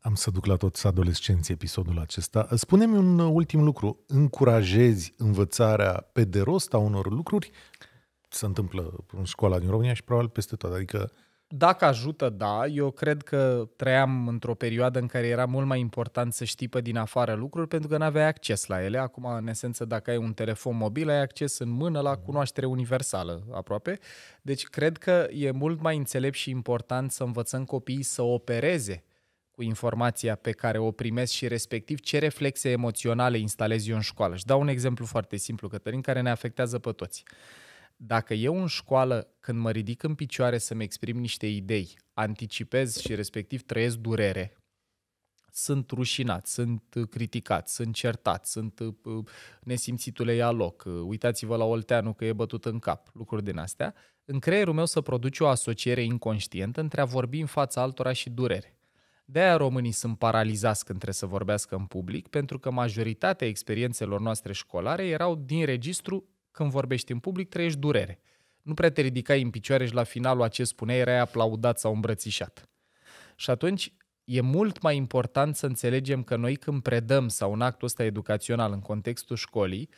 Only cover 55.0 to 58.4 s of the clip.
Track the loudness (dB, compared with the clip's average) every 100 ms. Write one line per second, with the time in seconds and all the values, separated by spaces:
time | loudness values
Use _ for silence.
55 | -2 -2 -4 0 2 2 0 -2 0 0
56 | 0 -2 -2 -4 -4 -6 -4 -4 -4 -2
57 | -2 0 -2 -4 -2 0 0 0 -2 -2
58 | -2 -2 -4 -2